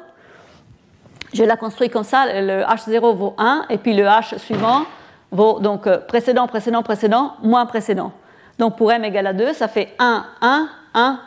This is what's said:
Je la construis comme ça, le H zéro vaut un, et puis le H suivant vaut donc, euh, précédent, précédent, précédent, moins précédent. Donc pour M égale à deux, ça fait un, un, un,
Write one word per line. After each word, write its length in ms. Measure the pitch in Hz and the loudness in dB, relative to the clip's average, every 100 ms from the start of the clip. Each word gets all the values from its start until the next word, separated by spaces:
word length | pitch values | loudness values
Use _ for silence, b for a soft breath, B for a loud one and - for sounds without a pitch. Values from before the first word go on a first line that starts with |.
| - b b b b b _ - _ _ - - - | -14 b b b b b _ -20 _ _ -20 -20 -10
Je 100 | - | 0
la 140 | 220 226 | 2 2
construis 320 | 220 - 247 | -4 -4 -2
comme 140 | 240 | -2
ça, 220 | 214 262 269 | 0 2 2
le 340 | 196 196 190 | 0 -2 -2
H 240 | - 226 220 | 0 -2 0
zéro 280 | 226 233 196 | 2 2 2
vaut 180 | 196 196 | -4 0
un, 260 | 220 302 - | 0 0 -2
et 80 | 202 | -2
puis 160 | 240 202 | 0 2
le 80 | |
H 340 | 202 220 226 202 | 4 4 2 -12
suivant 460 | - 208 220 262 320 B B B B | -6 -2 0 0 -2 B B B B
vaut 280 | 190 214 - | 2 2 4
donc, 280 | 202 202 202 | -2 -2 0
euh, 100 | 185 | 0
précédent, 480 | - 233 240 247 247 | 0 -2 2 0 0
précédent, 380 | 220 240 233 | -2 -2 -2
précédent, 500 | 226 202 214 185 180 - | -2 -2 2 2 0 -2
moins 240 | 220 240 240 | 2 2 2
précédent. 460 | 226 202 190 196 - b b b - | -4 -2 -4 -4 -12 b b b -2
Donc 180 | 226 220 | -2 2
pour 140 | 226 | 2
M 120 | 233 | 2
égale 220 | 214 196 196 | 0 -2 -2
à 80 | |
deux, 200 | 190 247 | -2 -2
ça 140 | 302 226 | -2 -2
fait 280 | 220 - - | -2 -4 0
un, 260 | 247 220 - - | 0 0 -6 -2
un, 280 | 240 285 311 - - | 0 0 -2 -10 -6
un, 260 | - 247 262 | 0 0 0